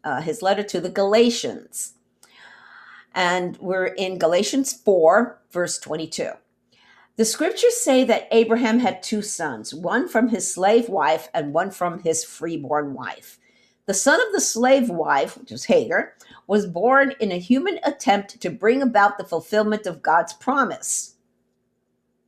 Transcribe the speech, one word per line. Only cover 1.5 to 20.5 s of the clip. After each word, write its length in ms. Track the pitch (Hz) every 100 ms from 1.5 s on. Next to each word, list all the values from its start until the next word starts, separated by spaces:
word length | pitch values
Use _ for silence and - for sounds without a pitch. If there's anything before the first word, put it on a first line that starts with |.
| 87 - - - - _ _ _ _ - - - - - - _
And 440 | - 180 180 180 -
we're 300 | 180 185 185
in 320 | 185 190 180
Galatians 520 | 165 175 208 277 269
four, 680 | - - 185 160 196 240 - _
verse 300 | 175 170 -
twenty-two. 500 | - 160 160 - 147 - _ _ _ _ _ _ _ -
The 80 | 220
scriptures 500 | - 320 - 480 466
say 300 | 302 262 254
that 240 | 202 -
Abraham 480 | 226 226 226 240 233
had 240 | 220 180
two 180 | - 214
sons, 520 | 202 - 156 110 110
one 340 | 147 170 220 359
from 220 | 226 240
his 240 | 214 -
slave 340 | 180 190 233 233
wife 400 | 196 147 160 -
and 200 | 165 147
one 180 | 151 196
from 320 | 190 175 165
his 200 | 165 160
freeborn 680 | - - 165 156 139 151 147
wife. 440 | 135 110 - - _ _ _ _ _ -
The 80 |
son 280 | 190 277 330 453
of 60 |
the 80 | 381
slave 500 | - 226 247 269 240
wife, 480 | 170 151 139 160 -
which 140 | -
was 140 | 110 -
Hagar, 480 | 175 117 185 - - - - -
was 180 | 208 185
born 480 | 170 233 269 277 -
in 140 | 214
a 40 | 180
human 420 | 180 262 370 -
attempt 560 | - - - 202 196 -
to 100 | 175
bring 320 | - 214 262
about 360 | 262 202 202 -
the 80 | 180
fulfillment 600 | 165 - 214 214 214 190
of 160 | 160
God's 300 | - 165 165
promise. 840 | - -